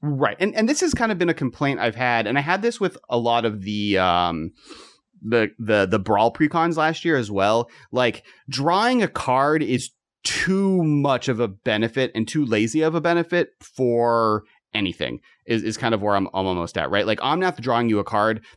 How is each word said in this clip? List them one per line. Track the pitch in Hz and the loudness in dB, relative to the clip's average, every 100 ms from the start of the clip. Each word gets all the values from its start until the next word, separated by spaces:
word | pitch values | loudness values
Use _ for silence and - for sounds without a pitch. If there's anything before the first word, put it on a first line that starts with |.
Right. | 151 139 135 - | -6 -2 -2 0
And, | 202 220 | -2 0
and | 226 | 0
this | 302 | 0
has | 349 | 0
kind | - 226 | 0 -2
of | 185 | 0
been | 175 | -2
a | |
complaint | 160 131 - 139 117 | -2 -4 -2 -4 -2
I've | 113 107 | -4 -2
had, | 123 117 104 | 0 0 0
and | 135 | -2
I | |
had | 143 190 | 0 -2
this | 233 226 | -2 -2
with | 185 - - | -4 -6 -4
a | 120 | -2
lot | 117 117 | 2 0
of | 113 107 | 0 -4
the, | 95 104 104 95 | -6 -4 0 2
um, | 92 87 87 82 85 - - - - _ _ _ | 4 2 2 -2 -6 -12 -20 -20 -20 _ _ _
the, | 110 117 107 - | -2 0 0 -4
the, | 110 107 95 | 0 2 4
the | 107 | 0
Brawl | 92 104 117 | 0 2 2
precons | - 147 170 165 160 | 2 0 2 0 0
last | 156 160 | -2 -2
year | 175 143 | 0 0
as | 107 | 0
well. | 98 101 113 117 - - | 0 2 2 -2 -10 -6
Like, | 120 123 - - - - | 0 0 -2 -14 -20 -12
drawing | 127 147 185 233 254 | -4 0 2 2 2
a | 190 | 0
card | - - 127 143 156 | -2 -2 2 2 2
is | 117 127 - _ _ _ | 0 -2 -4 _ _ _
too | - - - 190 196 185 | -6 -4 0 2 2 2
much | 160 147 143 127 - | 2 2 2 0 0
of | 113 | 0
a | 113 | -2
benefit | 98 127 107 113 - 127 - | -2 -2 0 0 0 -2 -2
and | 110 | -4
too | 156 131 | -2 0
lazy | 107 113 151 | 2 2 2
of | 156 165 | 0 0
a | |
benefit | 170 170 165 175 - _ | 0 0 0 0 -2 _
for | - - 127 117 117 117 113 107 - _ _ | -16 -4 0 2 2 4 2 0 -4 _ _
anything | 107 95 - 65 60 _ _ - | -4 -4 -4 -6 -8 _ _ -4
is, | 117 | -2
is | 110 113 | -2 -4
kind | 120 | -2
of | 110 | 0
where | 104 98 | 0 0
I'm, | 95 | 0
I'm | 95 95 | -2 -2
almost | 90 85 - | -2 -4 -4
at, | 71 | -2
right? | 98 98 | 0 0
Like, | 107 | -2
Omnath | 131 165 185 175 | -2 0 -2 -2
drawing | 123 120 117 | -2 0 2
you | 104 | 0
a | 101 | 0
card, | 107 110 110 - | 0 0 -2 -8